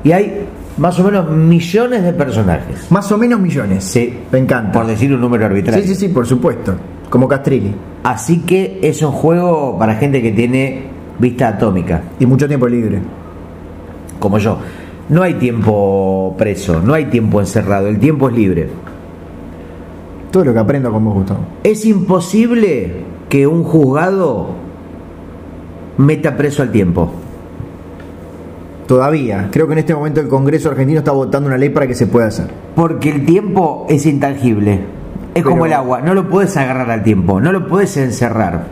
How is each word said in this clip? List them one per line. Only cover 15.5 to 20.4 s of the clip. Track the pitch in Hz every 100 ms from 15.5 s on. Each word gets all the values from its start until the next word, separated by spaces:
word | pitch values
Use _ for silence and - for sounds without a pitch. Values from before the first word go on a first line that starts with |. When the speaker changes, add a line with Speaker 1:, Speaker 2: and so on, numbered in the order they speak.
| 117 110 104 101 98 95 95 95 90
Speaker 1:
preso, | 107 98 - 82
no | 95
hay | 156 131
tiempo | 117 110 104
encerrado, | 98 113 92 98 98
el | 107
tiempo | 131 151 131
es | 117
libre. | 101 85 76 - - - - - - - - - - - - - - - -
Speaker 2:
Todo | 185